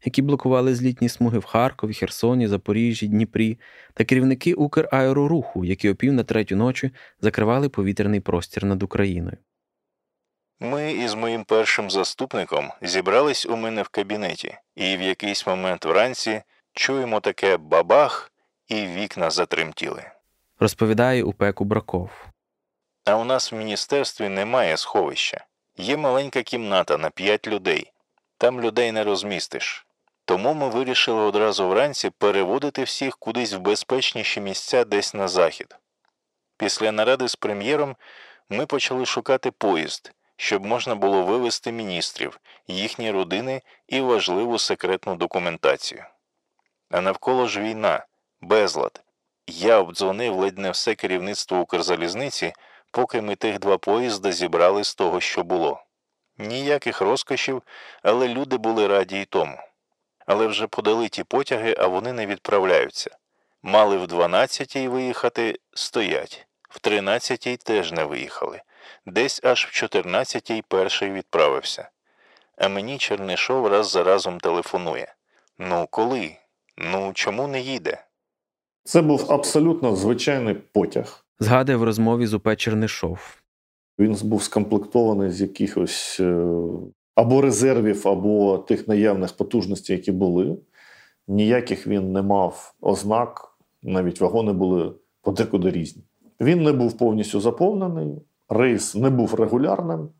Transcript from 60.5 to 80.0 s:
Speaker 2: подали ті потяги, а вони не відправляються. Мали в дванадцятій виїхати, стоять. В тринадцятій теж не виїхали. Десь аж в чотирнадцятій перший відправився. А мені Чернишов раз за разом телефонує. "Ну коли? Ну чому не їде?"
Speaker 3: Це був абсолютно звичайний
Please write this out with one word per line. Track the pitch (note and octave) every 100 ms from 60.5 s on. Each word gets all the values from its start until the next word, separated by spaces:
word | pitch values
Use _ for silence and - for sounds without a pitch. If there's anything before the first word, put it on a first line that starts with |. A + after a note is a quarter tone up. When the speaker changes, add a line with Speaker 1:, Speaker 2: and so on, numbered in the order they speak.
| G#2 G#2+
Speaker 2:
подали | - G#2+ A2+ A2+
ті | -
потяги, | F2+ A#2+ C#3+ B2 A2+ G#2+
а | F#2+
вони | F#2 A2+
не | B2+ G#2
відправляються. | G2 - G#2 F#2+ E2+ B1+ - - - _ _ _ _
Мали | F#2+ G#2 G#2+ G2
в | F2+
дванадцятій | F2 E2+ F#2+ C3 - C3+ C#3 C3
виїхати, | B2+ B2+ A#2+ A#2+ - A2+ - _
стоять. | - - - G2+ D2+ - - - _ _
В | -
тринадцятій | - G#2 G2 A2+ - B2 - B2
теж | - A2 E2+
не | E2
виїхали. | D2+ C#2 C2 - - - - _ - - -
Десь | F2+ C3 -
аж | B2+ B2 -
в |
чотирнадцятій | - A2 G2+ F2+ F#2 C3 A#2+ - A2+ -
перший | F#2+ F#2+ - G2+
відправився. | G2 - E2+ D2+ C2+ - - - _ _ _ _ _ _ _
А | G2
мені | G2 G#2+ C#3
Чернишов | - G#2 F#2+ F2+ - C3 A2+
раз | G2+ G#2+
за | F#2+
разом | F2 F#2+ F#2 F2
телефонує. | F2+ E2+ E2+ F#2+ F2 D#2 - _ _ _ _ _
"Ну | F2+ F2 E2
коли? | - A2+ C3 E2+ E2 _ _ _ -
Ну | E2 F#2+ F#2+
чому | F#2+ - G#2 C#3+
не | C3+
їде?" | B2+ C3 E2 - - _ _ _ _ _ _ _
Speaker 3:
Це | - F3
був | D#3 C#3+ -
абсолютно | C#3+ - D#3 D#3+ E3 B2+
звичайний | G2